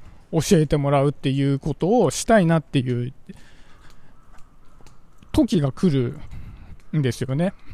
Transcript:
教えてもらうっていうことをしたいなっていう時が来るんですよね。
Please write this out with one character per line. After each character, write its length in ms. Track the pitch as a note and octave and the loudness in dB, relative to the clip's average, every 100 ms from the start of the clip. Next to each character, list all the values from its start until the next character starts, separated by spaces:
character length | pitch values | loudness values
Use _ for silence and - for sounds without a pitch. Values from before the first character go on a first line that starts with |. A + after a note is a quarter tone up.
| - - - | -20 -20 -4
教 260 | E3 - E3+ | -2 4 4
え 100 | D3+ | 4
て 100 | D3+ | 0
も 140 | C#3 | 2
ら 120 | C#3+ | 2
う 60 | C#3+ | 2
っ 20 | |
て 180 | - C#3 | 0 -2
い 100 | C#3 | 0
う 160 | C#3 C#3 | 0 0
こ 140 | D#3+ | -4
と 280 | - E3 A#3+ | -2 2 4
を 100 | D#3 | 2
し 140 | - - | 0 4
た 140 | A3+ | 4
い 60 | E3 | 6
な 140 | E3 | 2
っ 20 | |
て 180 | - C#3+ | 2 -2
い 280 | B2+ A#2+ B2 | 0 -2 -6
う 60 | - - - - - - - - - - - - - - - - - - - - - - - | -10 -20 -20 -20 -20 -20 -20 -20 -18 -18 -20 -20 -18 -18 -18 -20 -20 -20 -20 -20 -20 -4 0
時 240 | B3+ F#3 | 2 2
が 140 | C#3 | 0
来 180 | - F#3 | 0 2
る 260 | C#3 A#2+ D3 - - - - - - - D#3 | 2 -2 -6 -12 -12 -14 -16 -18 -18 -6 -2
ん 40 | |
で 100 | C3 | 0
す 100 | - | -2
よ 140 | B2+ C#3 | -4 -2
ね。 180 | F#3 - - | -2 -4 -16